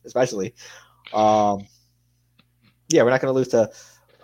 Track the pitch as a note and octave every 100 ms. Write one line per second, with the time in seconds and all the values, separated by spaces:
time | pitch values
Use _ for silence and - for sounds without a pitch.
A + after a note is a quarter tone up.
0 | - A#2+ B2+ G#2+ F2+ - - - - _
1 | - G#2+ G#2+ G#2+ G#2 G2+ G2+ _ _ _
2 | _ _ _ _ _ _ _ _ - E3
3 | A#2+ C3 C3+ C3 B2+ A#2+ G#2+ - - _
4 | _ _